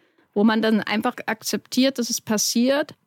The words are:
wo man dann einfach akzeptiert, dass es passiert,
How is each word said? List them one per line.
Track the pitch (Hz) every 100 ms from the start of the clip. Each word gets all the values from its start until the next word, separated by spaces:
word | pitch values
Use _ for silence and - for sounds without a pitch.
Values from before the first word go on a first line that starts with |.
| _ _ _ 208
wo |
man | 220 220
dann | 220 214
einfach | - 208 247 - -
akzeptiert, | - - 208 - - 269 269
dass | 233
es | 220
passiert, | - 214 - 233 254 277 311 -